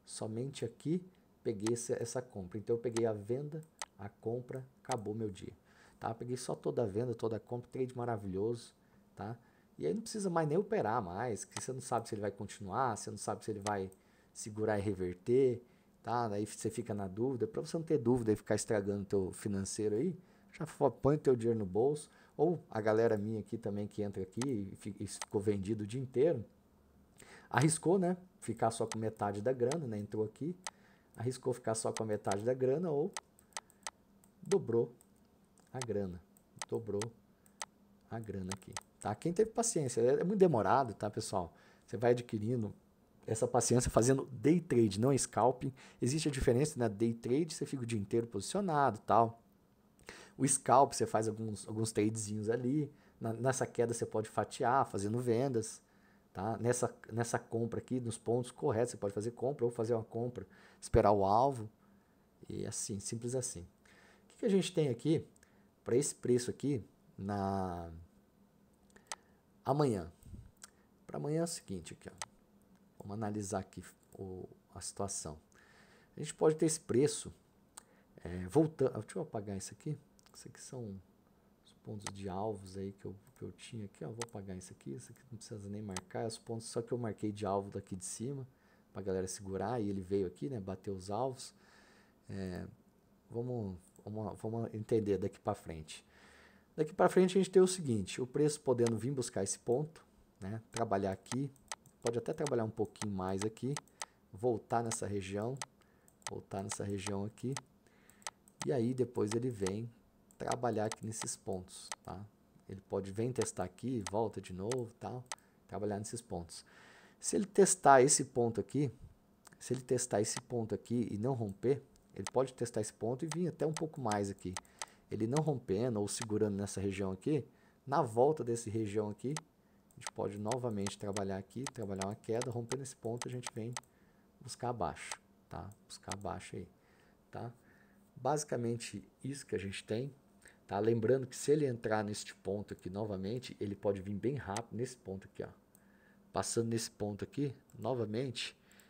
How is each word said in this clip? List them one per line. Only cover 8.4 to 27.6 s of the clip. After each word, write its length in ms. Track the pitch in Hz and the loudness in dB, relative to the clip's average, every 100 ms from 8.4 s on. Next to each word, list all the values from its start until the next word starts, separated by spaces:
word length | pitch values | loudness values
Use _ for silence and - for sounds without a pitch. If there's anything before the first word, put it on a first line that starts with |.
| 110 120 - _ _ _ _ | -2 -2 -8 _ _ _ _
tá? 220 | - 101 120 _ _ _ - | -10 -10 -10 _ _ _ -6
E 100 | 151 | -2
aí 60 | |
não 80 | 202 | -2
precisa 300 | 220 214 196 | -4 -4 0
mais 180 | 165 156 | 2 2
nem 80 | 160 | 2
operar 460 | 208 214 107 120 | 2 0 2 0
mais, 420 | 87 92 123 98 | -2 -4 -4 -4
que 180 | - - | -6 -10
você 80 | - | -6
não 120 | 131 | -6
sabe 260 | - 120 113 | -2 -2 0
se 60 | |
ele 80 | 107 | -4
vai 80 | 104 | -4
continuar, 640 | - 101 - 98 104 131 104 | -4 -10 -10 -4 0 0 0
você 140 | - | -6
não 80 | 107 | -8
sabe 260 | - 101 | -4 -4
se 60 | - | -4
ele 100 | 101 | -4
vai 300 | 98 101 95 - _ _ _ | -2 -2 -4 -8 _ _ _
segurar 460 | - - 107 107 104 | -14 -10 -2 0 2
e 20 | |
reverter, 800 | 101 92 90 90 - 127 131 117 - _ _ _ | 0 0 -2 -4 2 6 6 2 -6 _ _ _
tá? 240 | 113 120 117 | -4 0 0
Daí 200 | 104 107 | 0 -4
você 240 | - 110 | -2 -4
fica 240 | - 113 | -4 -4
na 120 | 101 98 | -4 -4
dúvida. 400 | 95 127 127 110 | -2 -2 0 -2
Pra 140 | - | -2
você 160 | 156 165 | -4 -4
não 80 | |
ter 140 | 165 151 | 2 2
dúvida 340 | 117 127 110 | 6 4 4
e 40 | 104 | 2
ficar 180 | - | 4
estragando 500 | 104 - 110 98 101 | 0 2 0 2 -2
teu 280 | 95 101 92 | 2 2 2
financeiro 640 | 87 110 98 98 - 107 104 | -2 -2 -2 -2 -2 0 2
aí, 220 | 175 160 - - - | 0 -2 -10 -20 -20
já 140 | - | -10
fo-, 260 | 156 - 143 | -8 2 0
põe 280 | - 135 151 | 4 4 4
teu 180 | 147 123 | 4 4
dinheiro 220 | 113 113 | 4 2
no 80 | 98 | 0
bolso. 440 | 98 135 151 - - - - | 2 2 2 -6 -20 -10 2
Ou 260 | 156 165 - | 2 2 -2
a 100 | 110 | 0
galera 380 | 107 110 117 107 | 4 6 6 4
minha 220 | 104 110 | 0 -4
aqui 180 | 101 113 | -4 -4
também 280 | 110 101 104 | -4 -4 -4
que 140 | - | -4
entra 220 | 104 98 | -4 -4
aqui 180 | 92 - 139 110 95 | -6 -4 -2 -2 -4
e 40 | - | -8
fi-, 200 | 107 - | -10 -8
e 80 | 98 | -8
ficou 360 | - - 107 | -8 -2 0
vendido 420 | 101 101 95 110 | 2 2 0 -2
o 20 | 104 | -2
dia 140 | 123 | -4
inteiro, 420 | 131 120 160 143 202 - _ _ _ - _ - - - - | -2 4 4 4 -4 -14 _ _ _ -20 _ -20 -20 -20 -2
arriscou, 480 | - | 4